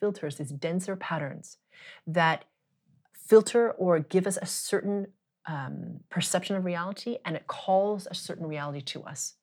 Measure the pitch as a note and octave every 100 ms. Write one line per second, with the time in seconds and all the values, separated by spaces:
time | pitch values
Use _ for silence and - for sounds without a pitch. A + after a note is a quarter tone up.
0 | G#3 G3 D3 C#3+ C#3+ C#3+ E3 F3+ F#3 F#3+
1 | - D#3+ C#3+ - - - _ - - -
2 | - E3 D#3+ D#3 - _ _ _ _ _
3 | _ - - A3 - A#3+ A#3 - F3+ E3
4 | D3+ F#3 G3 F#3 F3 - - G3 G3 G3+
5 | G3 _ _ _ - D3 C3 - - -
6 | - F3 - F3+ F#3 G3 F#3 E3+ F#3 G3+
7 | A#3+ A#3 - D#3 - - - F#3+ G#3 G3+
8 | - F3+ - F3 D#3+ D3+ D3 C#3+ C3+ -
9 | - D3 - -